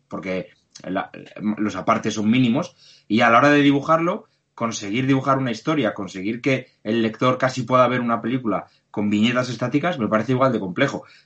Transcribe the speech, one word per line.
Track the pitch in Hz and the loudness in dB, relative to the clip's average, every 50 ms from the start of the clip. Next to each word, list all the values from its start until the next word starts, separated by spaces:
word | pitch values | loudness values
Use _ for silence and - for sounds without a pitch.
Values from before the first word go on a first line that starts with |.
| _ | _
porque | _ - 95 85 95 92 92 87 - _ _ _ _ _ - - | _ -14 -10 -8 -6 -6 -6 -8 -10 _ _ _ _ _ -16 -10
la, | 90 92 98 95 - - - 92 - - - 92 107 104 | -8 -6 -6 -6 -8 -14 -18 -20 -18 -14 -6 -6 -6 -4
los | - 110 104 92 | -2 -4 -4 -4
apartes | 92 92 - 110 107 - 113 101 | -4 -2 -2 -2 0 -2 -4 -4
son | 110 101 107 | -2 0 2
mínimos, | 117 131 127 117 113 151 180 - - _ _ - - _ _ | 2 4 4 2 2 0 -2 -4 -10 _ _ -20 -20 _ _
y | - 101 117 | -2 2 2
a | 120 117 | 4 6
la | 117 | 6
hora | 123 139 147 | 6 6 6
de | 147 143 | 6 6
dibujarlo, | 143 143 139 143 139 156 160 165 165 170 202 220 - _ _ _ _ _ _ | 6 4 4 2 2 2 2 2 2 -2 -2 -4 -8 _ _ _ _ _ _
conseguir | - 117 113 110 - 107 98 101 127 131 | -6 -6 -4 -4 -6 -6 -4 -2 0 2
dibujar | 131 139 131 127 139 135 | 2 2 2 2 0 0
una | 135 131 123 | 0 0 -4
historia, | 110 - - 156 165 147 120 104 - | -4 -4 -4 -2 0 0 0 -2 -2
conseguir | - 98 87 87 95 92 107 120 120 | -4 -10 -10 -10 -6 -6 -6 -6 -2
que | - 139 131 131 - - _ _ - | -2 0 -2 -2 -4 -10 _ _ -6
el | 104 113 117 113 | -2 0 0 0
lector | 110 110 - 127 127 127 | -2 -2 0 0 0 0
casi | 127 135 127 - 127 113 | 0 -2 -2 -2 -4 -2
pueda | 120 127 127 127 | 2 4 4 4
ver | 123 127 120 | 4 2 0
una | 120 117 117 113 | -2 -2 -2 -2
película | 110 113 127 131 120 107 95 85 - - _ _ _ _ | -2 -4 -4 -2 -2 -4 -4 -4 -6 -12 _ _ _ _
con | - 107 101 104 | -6 -4 -2 0
viñetas | 104 104 110 123 120 123 127 127 | 2 2 2 2 2 0 -2 -2
estáticas, | 120 107 123 120 - 147 143 175 175 143 | -4 -6 -4 -2 -2 0 0 -2 -2 -2
me | 110 | 0
parece | 104 107 110 110 131 | 0 0 0 0 0
igual | 131 123 135 131 117 | 0 2 2 2 2
de | 104 | 0
complejo. | 98 90 87 127 139 135 - 98 - - - _ _ | -4 -4 -2 -2 -2 -2 -2 -6 -10 -14 -20 _ _